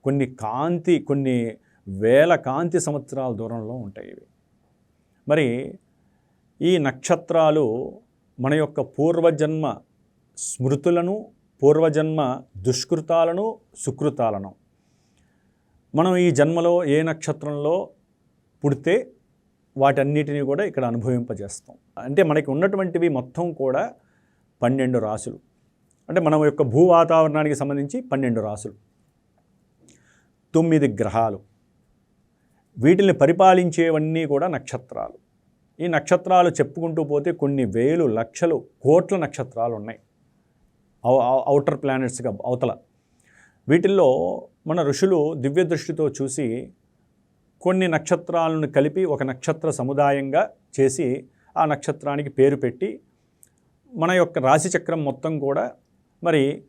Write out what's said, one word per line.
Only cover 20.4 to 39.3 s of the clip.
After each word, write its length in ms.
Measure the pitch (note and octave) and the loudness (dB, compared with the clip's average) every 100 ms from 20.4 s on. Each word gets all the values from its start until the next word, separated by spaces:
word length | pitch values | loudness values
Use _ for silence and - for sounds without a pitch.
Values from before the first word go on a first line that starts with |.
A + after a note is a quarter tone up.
| C3+ D3 | -2 -2
ఇక్కడ 200 | G#3 C3+ | -2 -2
అనుభవింపజేస్తాం. 920 | A#2+ A#2 B2+ B2 A#2+ G2+ G2 - - - _ - | -4 -2 -2 -2 -4 -10 -12 -16 -20 -20 _ -14
అంటే 240 | B2+ D3 | -4 0
మనకి 280 | D#3 D3+ C#3 | 2 0 -2
ఉన్నటువంటివి 580 | C#3+ F#3+ G3 F#3 F#3 F3 | -2 -2 -2 -4 -2 -2
మొత్తం 440 | C3 B2+ E3 F3 | -2 -6 -8 -8
కూడా 380 | D#3 C3 C#3 A#3+ - _ _ _ _ _ - | -4 -4 -2 -4 -10 _ _ _ _ _ -4
పన్నెండు 360 | A#2+ C3+ B2+ B2 | -2 0 0 -2
రాశులు. 400 | G#2+ G#2+ - - _ _ _ _ _ _ - | -4 -6 -10 -16 _ _ _ _ _ _ -4
అంటే 120 | F3+ | 0
మన 140 | D#3 D#3 | 2 4
యొక్క 180 | D3+ D3 | 2 2
భూ 220 | C3 C3 | 2 4
వాతావరణానికి 680 | F3+ E3+ E3 E3 D#3 D3+ D3+ | 6 6 6 4 4 2 0
సంబంధించి 460 | C#3+ C#3+ C#3+ C#3+ B3+ | -2 -4 -4 -6 -8
పన్నెండు 400 | B3+ C#3 B2+ A2 | -4 -2 -2 -2
రాశులు, 320 | G#2 G#2 G#2+ - _ _ _ _ _ _ _ _ _ _ _ _ _ _ _ _ _ | -4 -8 -12 -16 _ _ _ _ _ _ _ _ _ _ _ _ _ _ _ _ _
తొమ్మిది 340 | D#3+ E3 D#3 C#3+ | 2 4 4 2
గ్రహాలు, 520 | G2+ G#2 A2+ A2+ G2 _ _ _ _ _ _ _ _ _ _ _ _ _ - | 0 -2 0 -2 -4 _ _ _ _ _ _ _ _ _ _ _ _ _ 0
వీటిని 340 | C#3 F#3 G3 | 4 6 4
పరిపాలించేవన్నీ 1120 | - C#3+ F3+ F#3+ F#3 F3 E3 E3 D#3 D#3 E3 | 4 4 6 6 6 4 2 2 2 0 -2
కూడా 220 | D3 C#3 F3+ | -2 -2 -2
నక్షత్రాలు. 720 | C3 - B2+ - - G#1+ - _ _ _ _ _ - | -6 -8 -12 -10 -12 -12 -14 _ _ _ _ _ -8
ఈ 20 | E3+ | -2
నక్షత్రాలు 640 | D3+ D#3 F3+ F3+ F#3 F3 | -2 2 0 4 4 4
చెప్పుకుంటూ 560 | E3 C#3 E3+ E3 D#3+ | 2 -2 -4 -4 -4
పోతే 280 | C#3+ D3 C#3+ | -2 -2 -2
కొన్ని 320 | D3 C#3+ C#3 | -2 -2 0
వేలు, 400 | A2 A2+ C3+ E3+ | -2 0 0 2
లక్షలు, 600 | C#3 A2 A#2 - E3+ C#3 - _ | 0 -2 -4 -2 -2 -2 -6 _
కోట్ల 340 | C3 E3+ F3+ F#3+ | 4 4 4 -2
నక్షత్రాలు 580 | C#3+ | -4